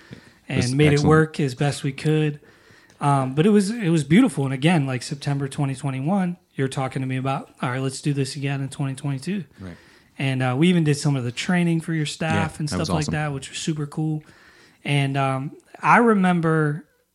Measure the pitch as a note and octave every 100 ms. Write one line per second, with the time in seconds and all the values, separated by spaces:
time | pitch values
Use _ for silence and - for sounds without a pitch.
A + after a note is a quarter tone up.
0 | - - - _ - C3 B2 C3+ D3+ C#3+
1 | D3 D#3 D#3 - C#3+ A#2+ D3 C3 C#3+ C3+
2 | D#3 D#3 D3+ D3 - _ _ - _ -
3 | C#3+ C#3 C3 C#3 F#3+ G#3 F#3+ A#3+ F3 E3
4 | C3+ F3+ C4 - C3+ C3+ D3+ F3 C3+ B2+
5 | - C#3+ - C#3 C#3 C#3+ C#3 B2+ C#3+ C3
6 | C#3+ G3+ F3+ F3 _ - C3 C#3 C3 C3+
7 | C3 C3 C3 C3+ - _ C3+ B2+ C3+ C#3
8 | D3+ C#3 C3+ D3+ C#3 C#3 C3+ - C#3 C3
9 | C#3+ C3+ E3+ G3+ - - F#2+ E2 - _
10 | _ - C3+ C3 C3 B2+ F3 F3 D3+ D3
11 | D3+ C#3 A#2+ - - F3+ E3+ E3 D#3+ D#3+
12 | D3 - D#3+ D#3+ D#3+ - D3+ F3+ D#3+ E3+
13 | D3+ D#3 D3+ C3+ - - - D3+ C#3+ D#3+
14 | D#3 D#3 - - - _ _ _ D3 C#3+
15 | C#3 C#3 C3+ C3+ C3+ - _ - D3+ F#3
16 | A#3 G#3+ F#3 F3 D#3+ D#3+ D3+ D3+ - _
17 | _